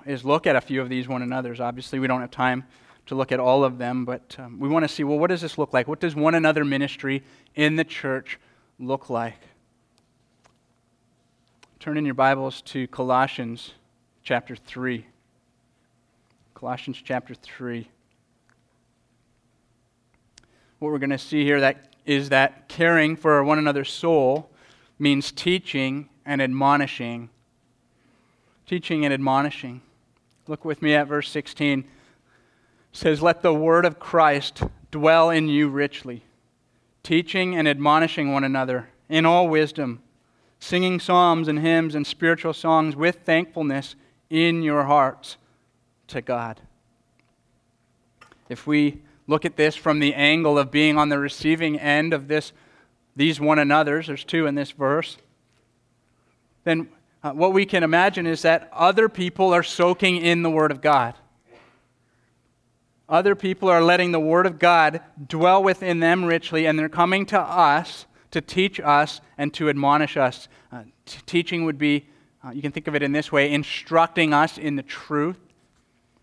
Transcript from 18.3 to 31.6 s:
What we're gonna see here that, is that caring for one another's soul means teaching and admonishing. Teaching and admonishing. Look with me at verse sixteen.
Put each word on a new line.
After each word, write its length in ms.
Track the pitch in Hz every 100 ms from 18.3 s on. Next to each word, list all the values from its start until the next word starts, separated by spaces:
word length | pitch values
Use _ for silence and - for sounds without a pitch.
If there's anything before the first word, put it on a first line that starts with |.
| _ _ _ _ _ _ _ _ _ _ _ _ _ _ _ _ _ _ _ _ _ _ _ _ _
What 120 | 151
we're 60 | 147
gonna 200 | 139 135
see 260 | - 151
here 160 | 143 143
that, 360 | 135 139 _ _ -
is 240 | 139 139
that 380 | 135 139 - -
caring 480 | - 165 165 151 160
for 280 | 156 147
one 160 | 143 151
another's 320 | 151 139 131
soul 580 | - 170 160 131 147 - _ _ _ _ -
means 320 | 147 139 -
teaching 800 | - 175 185 - 139 131 139 151 _ 143
and 160 | 139
admonishing. 880 | 131 135 139 143 139 - 117 117 117 _ _ _ _ _ _ _ _ _ _ _ _ _ -
Teaching 400 | 180 - 156 147
and 80 |
admonishing. 680 | 135 139 135 147 - 127 123 - _ _ _ _ _ -
Look 180 | 151 160
with 160 | 143
me 120 | 151
at 140 | 147 143
verse 220 | 147 -
sixteen. 520 | 151 - -